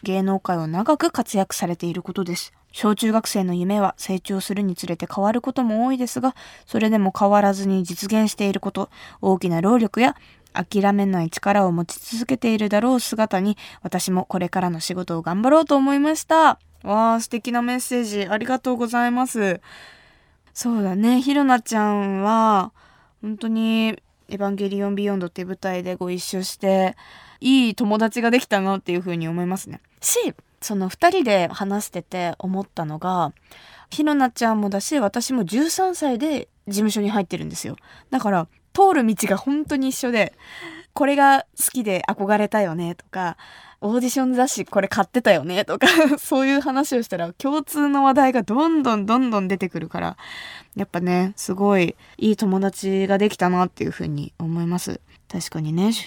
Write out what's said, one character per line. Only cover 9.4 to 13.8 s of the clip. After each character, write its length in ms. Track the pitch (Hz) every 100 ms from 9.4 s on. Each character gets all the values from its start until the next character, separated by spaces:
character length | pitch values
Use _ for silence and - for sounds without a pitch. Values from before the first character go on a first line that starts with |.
| 185
な 120 | 165
労 180 | 190 240
力 220 | 220 -
や 160 | 262 - - _ _
諦 400 | - 180 202 202
め 140 | 202 196
な 160 | 185
い 80 | 165
力 360 | - 202 202 185
を 60 |
持 120 | 170
ち 320 | 170 - - 226
続 100 | 233
け 100 | 262
て 180 | 233
い 40 | 220
る 100 | 208
だ 120 | 208
ろ 140 | 240
う 60 | 254
姿 400 | - 226 220 185
に、 160 | 202 208 - -